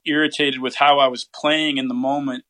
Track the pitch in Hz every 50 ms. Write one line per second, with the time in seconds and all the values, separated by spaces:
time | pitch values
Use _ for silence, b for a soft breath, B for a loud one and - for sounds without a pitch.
0 | - 156 147 151 156 147 - - 147 143 131 127 131 120 - - 143 147 143 143
1 | 135 131 123 120 - _ - - - 151 156 156 156 151 139 135 131 127 123 123
2 | 131 135 143 147 143 135 123 127 _